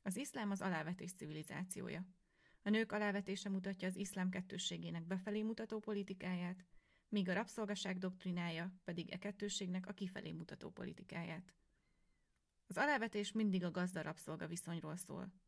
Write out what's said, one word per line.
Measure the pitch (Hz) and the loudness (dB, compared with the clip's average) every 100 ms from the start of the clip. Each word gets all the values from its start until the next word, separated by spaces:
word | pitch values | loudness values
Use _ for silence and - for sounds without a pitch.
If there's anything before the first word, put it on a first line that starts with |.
Az | 196 185 | 0 0
iszlám | 285 269 208 | 0 0 0
az | 196 | 2
alávetés | 190 165 156 180 175 | 2 2 0 -2 -4
civilizációja. | - 151 151 156 143 185 - - 165 185 - _ _ - _ | -4 -4 -4 -4 -4 -4 -4 -2 -4 -6 -12 _ _ -20 _
A | 202 | 4
nők | 214 220 | 4 4
alávetése | 208 208 202 196 196 202 | 4 4 2 0 -2 0
mutatja | 190 190 185 185 | 0 0 0 -2
az | 190 | 0
iszlám | 196 196 185 | -2 2 2
kettősségének | 185 185 196 - 170 170 165 165 | 2 -2 -2 -2 -2 -2 -2 0
befelé | 185 196 214 | 0 2 2
mutató | 214 226 220 214 | 2 0 -2 -2
politikáját, | 214 202 196 190 185 180 175 185 - - _ _ _ | 0 0 0 -2 0 2 0 -2 -10 -20 _ _ _
míg | 208 185 | 4 6
a | |
rabszolgaság | 180 233 - 208 202 185 185 | 4 2 -2 0 0 0 0
doktrinája | 185 185 185 175 170 165 180 185 | 0 0 0 2 0 0 -4 -4
pedig | - 170 - | -4 -4 -2
e | 185 | -4
kettősségnek | 202 202 208 - 185 185 185 | -4 -2 -2 0 0 0 -2
a | |
kifelé | 185 190 190 160 | -4 -4 -2 -6
mutató | 165 165 - - | -6 -6 -8 -8
politikáját. | - - - 185 170 170 165 185 - _ _ _ _ _ _ _ _ _ _ _ | -6 -6 -6 -8 -4 -4 -6 -10 -20 _ _ _ _ _ _ _ _ _ _ _
Az | 180 | 2
alávetés | 285 277 220 214 196 | 4 4 4 0 0
mindig | 220 214 185 | 2 4 4
a | 175 | 4
gazda-rabszolga | 175 180 185 151 165 - 156 160 | 2 0 0 -4 -4 -6 -4 -2
viszonyról | 175 170 165 160 175 | -2 -2 -4 -4 -4
szól. | - 175 190 - | -4 -4 -6 -10